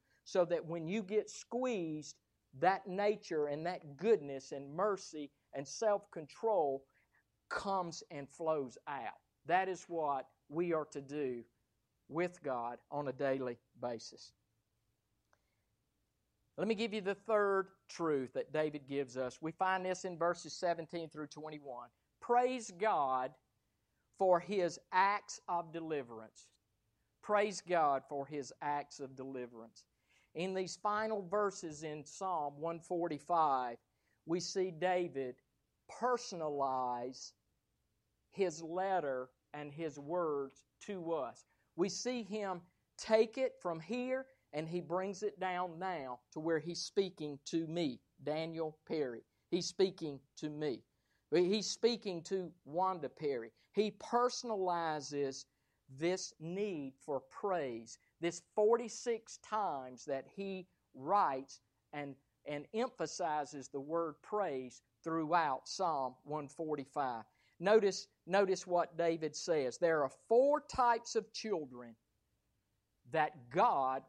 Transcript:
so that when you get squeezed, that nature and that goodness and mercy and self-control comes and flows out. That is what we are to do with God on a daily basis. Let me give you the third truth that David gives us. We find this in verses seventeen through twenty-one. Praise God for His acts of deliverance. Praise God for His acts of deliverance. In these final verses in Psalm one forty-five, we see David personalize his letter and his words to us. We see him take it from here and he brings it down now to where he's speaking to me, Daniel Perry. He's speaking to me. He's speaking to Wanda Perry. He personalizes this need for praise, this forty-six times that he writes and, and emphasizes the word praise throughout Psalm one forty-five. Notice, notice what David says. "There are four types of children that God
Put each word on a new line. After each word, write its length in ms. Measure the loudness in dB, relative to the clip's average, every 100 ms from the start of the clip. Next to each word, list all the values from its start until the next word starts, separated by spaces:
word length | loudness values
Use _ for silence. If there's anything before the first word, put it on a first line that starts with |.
| _ _
so 200 | 0 4 4
that 200 | 2 -2
when 220 | -4 -2
you 160 | -2
get 260 | 0 0 -2
squeezed, 880 | -6 -6 -2 0 0 -2 -4 -8 -16 _ _ _ 2
that 280 | 4 4 0
nature 580 | 0 2 0 -2 0 0
and 180 | 0 -4
that 320 | -6 -10 -2
goodness 540 | 4 4 2 -8 -8
and 220 | -8 -6
mercy 560 | 0 0 0 -6 -10 -10 _ _
and 120 | -10 -8
self-control 1160 | -2 0 0 -2 -12 -12 -4 0 2 2 0 -6 _ _ _ _ _ -8
comes 520 | -6 -2 -2 -2 -6 -10
and 180 | -10 -10
flows 500 | -4 0 0 -2 -8 -10
out. 320 | -6 -8 -10 _ _ 0
That 220 | 2 2
is 160 | -4 -6
what 380 | -2 0 0 -4 _ -6
we 240 | -2 0
are 140 | 0 -2
to 80 | -8
do 400 | -6 -2 -2 -4 -10 _ _ _ _ _ -6
with 340 | -2 -2 -2
God 360 | -4 -4 -4 -8 -8
on 180 | -4 -4
a 40 |
daily 460 | 0 0 2 -2 -6 _ -8
basis. 500 | -6 -6 -10 -18 -20 _ _ _ _ _ _ _ _ _ _ _ _ _ _ _ _ _ _ _ _ _ _ -2
Let 120 | 0
me 60 |
give 200 | 0 -2
you 80 | -2
the 120 | -4
third 540 | -4 2 4 4 2 0 _ -14
truth 440 | -4 0 0 0
that 180 | -4 -2
David 340 | 0 0 -2 -6
gives 280 | -4 -4 -4
us. 220 | -6 -4
We 100 | -6
find 320 | 0 2 2
this 200 | 0 -4
in 140 | -4 0
verses 360 | 0 0 -6
seventeen 560 | -4 -2 -2 -4 -8 -8
through 180 | -8 -10
twenty-one. 600 | -10 -12 -12 -12 -12 -14 _ _ _
Praise 520 | 2 4 4 0 -6 -2
God 520 | 2 2 2 2 -2 -8 _ _ _ _ _ _ _ 2
for 220 | 6 6
His 380 | 4 0 0 -2 0
acts 500 | 4 4 2 -4 -12 -4
of 240 | -4 -4
deliverance. 760 | -6 -4 -4 -4 -10 -14 -20 -20 _ _ _ _ _ _ _
Praise 380 | 2 4 4 -2
God 420 | 0 4 4 2 -2
for 180 | -6 -6
His 260 | -6 -8 -6
acts 400 | -2 -2 -4 -10
of 140 | -12
deliverance. 720 | -10 -8 -8 -8 -12 -18 -20 -20 _ _ _ _
In 200 | -6 -2
these 240 | -2 -4 -2
final 440 | -2 0 0 -4 -2
verses 540 | 2 2 0 -8 -8
in 220 | -8 -8
Psalm 500 | -10 -6 -4 -2 -2 -4
one 220 | -6 -6
forty-five, 960 | -4 -2 -2 -2 2 4 6 4 0 -6 _ _ _ _ -2
we 140 | -2
see 300 | 0 0 -2
David 640 | 0 2 2 2 -2 -6 -8 _ _ _ _ -20
personalize 1400 | -2 0 0 -2 -4 -2 0 0 0 0 -2 -6 -8 -14 -18 _ _ _ _ _ _ _ _ _
his 320 | -2 -2 -2
letter 680 | -6 -4 0 0 0 -4 -6 _ _
and 180 | -12 -12
his 260 | -8 -8 -8
words 640 | -4 -2 0 -2 -4 -10 _ -16 -10
to 260 | -6 -4
us. 340 | -2 -4 -10 -20 _ _ -2
We 120 | 0
see 340 | 0 -4 -4
him 380 | -4 -4 -4 -6 -10 _ _ -8
take 400 | 6 6 6 2
it 160 | -2 0
from 200 | -4 -4
here 460 | -2 -2 0 -2 -4 _ _
and 160 | -6 -2
he 120 | -4
brings 420 | 0 0 -2 -2
it 180 | -4 -2
down 380 | -2 0 -2 -4
now 420 | -4 -2 -4 -10 _
to 80 | -2
where 180 | 2 2
he's 220 | 2 -6
speaking 580 | -2 0 0 0 -6 -6 -2
to 200 | -2 0
me, 340 | 0 0 -2 _ -8
Daniel 560 | -4 -2 -2 -4 -6 -6 -4
Perry. 360 | -2 -2 -4 -12 _ -4
He's 160 | -2 0
speaking 540 | 2 2 2 -8 -8 _ -8
to 140 | -6
me. 320 | -2 -2 -2 -8 _ _ _ 2
He's 340 | 4 4 2 -2
speaking 560 | 2 2 2 -4 -6
to 260 | -4 -4 -4 -10
Wanda 440 | -6 0 0 0 -6
Perry. 420 | -4 -2 -2 -6 -14 _
He 200 | 0 0
personalizes 1500 | -2 -2 2 2 0 -4 -2 0 0 0 -2 -2 -2 -2 -4 -12 _ _ _ -20 -2
this 360 | 0 0 -4 -10
need 540 | -6 -4 -2 -4 -6 -10
for 220 | -4 -4 -4
praise, 680 | -6 0 0 0 -4 -10 -18 _ -4
this 220 | -4 -4 -4
forty-six 840 | 4 6 6 2 -6 -2 -2 -4 -18
times 640 | -6 -2 0 -2 -6 -8
that 220 | -4 -4 -4 -8
he 300 | -6 -6 -10 _ _
writes 640 | -8 2 4 4 0 -6 -16 _ _ _
and, 200 | -8 -8 -10 _ _ -8
and 200 | -8 -6
emphasizes 960 | -2 -2 -2 -6 -2 0 2 0 -4 -6
the 120 | -6
word 340 | 0 2 2 -4
praise 600 | -2 2 2 0 -4 -10 _ _
throughout 680 | 0 0 4 4 4 0 -2
Psalm 460 | 0 2 2 0 -4
one 240 | -6 -6 -6
forty-five. 760 | -6 -4 -4 -4 -2 -2 -2 -8 _ _ -2
Notice, 480 | 6 6 6 0 -6 _ 2
notice 400 | 4 4 2 2
what 300 | 2 2 2
David 380 | 2 2 -2
says. 440 | -2 0 2 2 2
"There 240 | 4 4
are 80 | 2 -2 4
four 340 | 6 8 4
types 520 | 2 2 4 4 2
of 180 | -2 -2
children 640 | -4 -2 -2 -2 -10 -14 -16 _ _ _ _ _ _ _ _ _ _ -2
that 400 | 2 2 0 -2
God 520 | 4 6 6 2 0